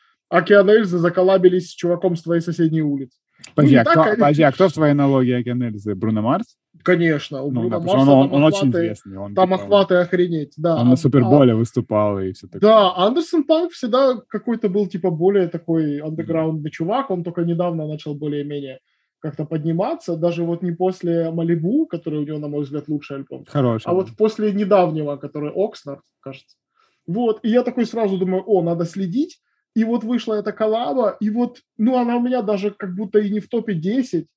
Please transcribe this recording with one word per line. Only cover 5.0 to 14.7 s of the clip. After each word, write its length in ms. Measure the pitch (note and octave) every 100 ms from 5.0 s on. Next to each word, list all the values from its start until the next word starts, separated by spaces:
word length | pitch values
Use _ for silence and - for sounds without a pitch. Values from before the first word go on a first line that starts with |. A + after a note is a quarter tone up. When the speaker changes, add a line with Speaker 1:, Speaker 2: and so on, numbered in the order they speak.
| C#3 C3+ B2+
Speaker 2:
Океан 300 | B2 A#2 B2
Эльзы? 320 | A#2+ G#2 G#2
Бруно 280 | F#2+ A2 G#2+
Марс? 340 | A2 E3+ A#3 _ _ _
Speaker 1:
Конечно, 580 | - F3 E3+ D3 - C#3
у 80 | C#3+
Speaker 2:
Ну 180 | B2+ A#2
Speaker 1:
Бруно 0 |
Speaker 2:
да, 120 | A2
потому 200 | - B2+
Speaker 1:
Марса 120 | C3+
Speaker 2:
что 20 | C3+
он, 120 | C#3
Speaker 1:
там 40 |
Speaker 2:
он 120 | C#3
очень 260 | D#3 C#3 C#3+
Speaker 1:
охваты, 20 |
Speaker 2:
известный, 440 | B2+ E3 A2 G2+ F#2+
он, 180 | G2+ G2+
Speaker 1:
там 20 |
Speaker 2:
типа, 160 | F#3
Speaker 1:
охваты 400 | F#3 G3 G3+ F#3+ F3+
охренеть, 580 | F3 F3+ F3 E3 D3 -
да. 200 | E3 D#3+
Speaker 2:
он 140 | A#2+
на 60 | B2+
Speaker 1:
А, 0 |
Speaker 2:
Суперболе 580 | D3 C#3 A2+ C#3+ C3
Speaker 1:
а, 20 | A2+
Speaker 2:
выступал 640 | A2+ - F#2+ G#2+ G#2 G2+
и 120 | F#2+
всё 160 | F#2 -
такое. 400 | - G#3 A3 F#3+
Speaker 1:
да, 60 | F3+
Андерсон 480 | G3 C#4 E4 E4+
Панк 280 | C#4+ D#4+ F4
всегда 440 | - A#3+ B3 C4+ B3+ -
какой-то 400 | G#3+ - A3+
был, 180 | G#3